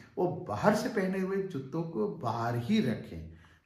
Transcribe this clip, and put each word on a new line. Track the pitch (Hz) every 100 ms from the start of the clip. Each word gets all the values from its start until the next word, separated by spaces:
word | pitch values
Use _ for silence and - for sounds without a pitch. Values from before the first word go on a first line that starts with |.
| - -
वो | - - -
बाहर | 104 202 214
से | 240
पहने | 214 185 190
हुए | 185 196
जूतों | 190 139 131 160
को | 165 110 104
बाहर | - 117 101 - 120
ही | 117 214
रखें। | 165 107 - 85 - - - -